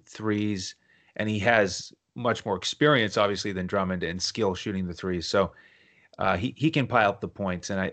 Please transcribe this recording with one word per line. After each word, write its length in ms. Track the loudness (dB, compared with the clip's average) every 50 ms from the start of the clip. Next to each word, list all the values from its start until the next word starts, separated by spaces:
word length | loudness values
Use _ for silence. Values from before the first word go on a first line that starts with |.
| _
threes, 720 | -18 -14 -6 -2 -2 0 0 0 -2 -2 -4 -6 -10 -12 _ _ _ _ _ _ _ -8
and 120 | -6 -4 -2
he 100 | -2 0
has 520 | 2 4 6 6 4 4 0 -6 -12 -14 -18 _ _ _ -10
much 320 | -4 -2 -2 -2 -2 -2
more 100 | -4 -4
experience, 600 | -4 -4 -4 -2 2 4 4 6 4 4 2 2
obviously, 360 | 2 2 2 2 -2 -4 -4 -4
than 140 | -4 -4
Drummond 360 | -2 0 0 0 0 -2 -2 -4
and 200 | -4 -4 -4 -6
skill 320 | -6 -2 0 0 0 0
shooting 320 | -2 -4 -4 -4 -4 -4
the 80 | -4 -6
threes. 320 | -6 -4 -4 -4 -4 -2
So, 260 | 0 2 2 2 2 0 -10 -20 -20 _ _ _ _ _ _ _ _ _ -4
uh, 180 | 0 0 0
he, 180 | 0 0 -4 -2
he 140 | 0 0 0
can 160 | 2 2 0
pile 240 | 2 4 4 4 4
up 100 | 2 0
the 80 | -6 -8
points, 420 | -6 -4 -4 -4 -4 -4 -4 -4
and 100 | -4 -2
I, 120 | -2 -4